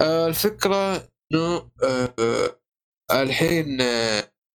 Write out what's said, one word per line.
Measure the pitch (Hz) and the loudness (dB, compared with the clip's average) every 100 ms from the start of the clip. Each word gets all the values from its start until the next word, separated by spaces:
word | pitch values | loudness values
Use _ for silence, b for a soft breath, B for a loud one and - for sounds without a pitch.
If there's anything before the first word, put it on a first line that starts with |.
آه، | 156 165 165 | 2 2 0
الفكرة | 160 208 214 196 196 196 180 - _ - | 0 -2 0 0 2 0 -4 -8 _ -4
إنه، | 160 170 170 - - | -2 0 -4 -6 -4
آه، | 131 127 123 - 113 117 92 - _ _ _ _ - | -2 0 -2 0 0 0 -2 -6 _ _ _ _ -2
الحين، | 127 135 135 160 170 151 131 | 0 0 0 0 0 -2 -2
آه، | 123 120 113 107 - _ _ | 0 0 0 -2 -4 _ _